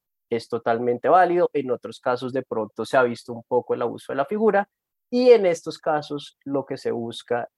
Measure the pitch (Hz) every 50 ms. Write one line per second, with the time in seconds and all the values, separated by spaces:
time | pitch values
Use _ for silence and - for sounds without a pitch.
0 | _ _ _ _ _ - 117 113 - - - 113 - 120 117 117 123 123 120 120
1 | - 127 160 185 180 175 175 175 175 165 - 147 131 127 - - - 120 110 -
2 | - 131 123 123 131 127 123 131 123 - 120 113 107 104 _ - 113 - - 135
3 | 127 120 117 - - - 120 117 - - 127 123 120 - 123 123 123 117 113 123
4 | - - 131 135 139 - 208 214 226 220 190 196 202 _ _ _ _ _ _ _
5 | _ - - 247 254 247 240 220 196 180 170 170 - 160 151 - - 170 156 151
6 | 147 - 147 143 143 - _ _ - 139 139 139 135 - 135 127 - 117 117 117
7 | 117 113 107 - - - 120 120 113 - _